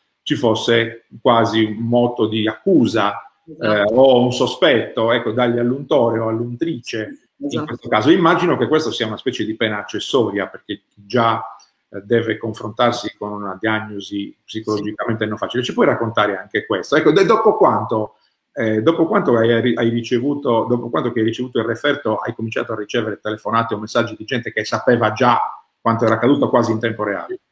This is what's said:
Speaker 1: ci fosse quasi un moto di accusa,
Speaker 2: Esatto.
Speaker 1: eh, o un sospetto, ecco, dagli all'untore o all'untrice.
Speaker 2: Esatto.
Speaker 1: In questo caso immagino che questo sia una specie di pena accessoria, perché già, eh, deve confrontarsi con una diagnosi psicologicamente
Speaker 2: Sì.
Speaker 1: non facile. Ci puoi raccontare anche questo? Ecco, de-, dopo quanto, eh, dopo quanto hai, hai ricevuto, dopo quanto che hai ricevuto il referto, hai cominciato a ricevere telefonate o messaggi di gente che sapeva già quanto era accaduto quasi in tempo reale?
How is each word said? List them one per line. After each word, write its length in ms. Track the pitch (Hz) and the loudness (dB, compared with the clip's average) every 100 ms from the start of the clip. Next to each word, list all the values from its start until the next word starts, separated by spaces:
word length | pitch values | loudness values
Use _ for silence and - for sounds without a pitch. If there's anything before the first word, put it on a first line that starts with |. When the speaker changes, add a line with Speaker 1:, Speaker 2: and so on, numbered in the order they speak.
| _ _ | _ _
Speaker 1:
ci 140 | - 147 | -6 0
fosse 680 | 117 107 - 117 113 117 _ - | 2 2 2 2 0 -6 _ -2
quasi 420 | 131 117 107 110 | 2 4 4 2
un 140 | 107 107 117 | 0 -2 0
moto 400 | 120 120 - 110 | 2 2 0 -2
di 200 | 110 107 | 0 -2
accusa, 840 | - 196 165 110 110 101 101 - _ - | -2 2 4 4 2 0 -4 -12 _ -20
Speaker 2:
Esatto. 260 | 156 113 | -4 0
Speaker 1:
eh, 100 | 107 101 120 | 2 4 6
o 280 | 135 123 | 6 6
un 80 | 123 | 4
sospetto, 760 | 117 123 - 170 120 95 - 113 | 0 -2 2 2 4 0 -2 0
ecco, 200 | 120 120 | 0 0
dagli 280 | 117 120 120 | 0 0 2
all'untore 600 | 120 139 139 147 117 113 | 0 -2 0 2 2 0
o 80 | 113 | -2
all'untrice. 1000 | 113 120 120 165 131 - 113 104 - _ - | -2 -4 -4 -6 -6 -8 -8 -8 -12 _ -12
Speaker 2:
Esatto. 180 | 143 120 | -8 -6
Speaker 1:
In 80 | 151 | -6
questo 220 | - 120 | -8 -2
caso 240 | 110 123 | 2 4
immagino 460 | 170 165 180 180 127 | 4 4 2 2 0
che 100 | 120 | 2
questo 240 | 156 120 | 0 0
sia 160 | - 110 | -4 -4
una 100 | 104 | -4
specie 280 | 131 120 104 | -6 -4 -4
di 100 | 110 | -2
pena 220 | 110 104 | -2 -4
accessoria, 680 | - 104 - 131 107 101 95 | -6 -8 -2 0 2 -2 -4
perché 360 | - - 98 _ | -8 -12 -12 _
già, 500 | _ 101 120 113 104 - - _ _ _ | _ -4 0 2 0 -6 -16 _ _ _
eh, 120 | 101 | -10
deve 340 | 101 117 113 107 | 0 0 0 -4
confrontarsi 760 | 110 104 110 110 120 120 110 - | -6 -8 -6 0 0 0 -6 -10
con 140 | 104 | -10
una 240 | 104 101 95 | -8 -10 -6
diagnosi 760 | 110 107 107 101 98 101 101 - | -2 -2 -4 -12 -10 -8 -8 -14
psicologicamente 800 | - 110 110 104 104 107 107 107 | -12 -8 -4 -4 -4 -6 -4 -4
Speaker 2:
Sì. 60 | 107 | -4
Speaker 1:
non 80 | 104 | -4
facile. 260 | 95 123 | -4 -4
Ci 100 | - | -2
puoi 120 | 240 170 | 2 2
raccontare 500 | - 113 113 104 95 | 2 -2 0 0 -2
anche 280 | - 107 - | -4 -4 -2
questo? 300 | 98 - 147 | -2 2 4
Ecco, 160 | 160 | 6
de-, 140 | 196 185 | 6 6
dopo 320 | 226 220 - | 4 4 4
quanto, 580 | 135 107 110 110 107 _ _ _ _ | 4 2 -2 -4 -4 _ _ _ _
eh, 280 | - 113 107 | -4 0 2
dopo 240 | 143 165 165 | 2 2 2
quanto 280 | 208 135 117 | 0 2 2
hai, 380 | 113 117 123 120 | 4 2 2 0
hai 140 | 113 | 0
ricevuto, 760 | 117 113 120 139 143 131 113 104 | -2 -2 -2 -2 -2 0 0 0
dopo 200 | 120 117 | -2 -2
quanto 220 | - 120 | -4 -2
che 80 | 113 | 0
hai 40 | 110 | -2
ricevuto 320 | 113 123 123 | -2 -4 -2
il 60 | 113 | -2
referto, 520 | 107 147 147 110 107 | -2 -2 -2 -2 -4
hai 160 | - | -4
cominciato 400 | 117 113 131 120 | -8 -6 -6 -6
a 20 | 107 | -8
ricevere 440 | 104 123 110 101 | -4 -4 -4 -6
telefonate 540 | 107 107 101 113 113 | -8 -8 -4 -2 -2
o 60 | 107 | -6
messaggi 360 | 110 120 110 110 | -4 -2 -2 -4
di 80 | |
gente 280 | 107 123 113 | -6 -6 -4
che 100 | - | -6
sapeva 480 | 107 113 - 120 110 | -4 -2 2 4 2
già 260 | 110 123 120 - - _ _ | 2 2 2 -2 -10 _ _
quanto 240 | 117 110 113 | -2 2 2
era 80 | |
accaduto 340 | 110 127 143 120 | 2 2 2 4
quasi 220 | 123 113 | 2 2
in 80 | 110 | 0
tempo 240 | 113 107 | -2 -4
reale? 360 | 104 95 85 - _ | -4 -4 -8 -14 _